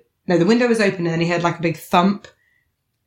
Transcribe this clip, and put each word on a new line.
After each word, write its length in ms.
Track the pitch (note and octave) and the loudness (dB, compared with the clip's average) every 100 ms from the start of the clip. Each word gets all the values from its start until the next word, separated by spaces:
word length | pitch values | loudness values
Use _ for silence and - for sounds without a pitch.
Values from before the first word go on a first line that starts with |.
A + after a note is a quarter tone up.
| _ _ - | _ _ -2
no, 100 | E3+ | 0
the 80 | |
window 220 | F3+ A#3+ B3 | 2 2 2
was 120 | A3+ | 0
open, 200 | G3 F#3+ E3+ | 0 -2 -4
and 60 | |
then 60 | E3 | -2
he 80 | E3+ | -2
heard, 140 | E3+ | -2
like, 140 | E3+ E3 | -2 -2
a 20 | |
big 140 | E3 D#3 | -6 -6
thump 500 | - F3+ F#3+ G3+ - _ _ _ _ _ _ _ | -2 0 2 -2 -10 _ _ _ _ _ _ _